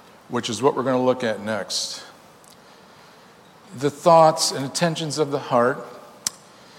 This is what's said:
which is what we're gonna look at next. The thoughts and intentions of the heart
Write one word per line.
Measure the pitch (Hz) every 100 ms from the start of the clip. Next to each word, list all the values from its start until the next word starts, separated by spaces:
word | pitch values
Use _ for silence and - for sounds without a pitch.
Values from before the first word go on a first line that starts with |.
| - - -
which | 120 113
is | 107
what | 131 143
we're |
gonna | 127 127
look | 127 127
at | 120 104
next. | 104 107 - - - - - - - - - - - - - - - - - - - - - 123
The | 139
thoughts | 139 175 165 160 156 -
and | - 135
intentions | - 175 160 160 139
of | 143
the | 139
heart | - 131 120 143 - - - - - - - - -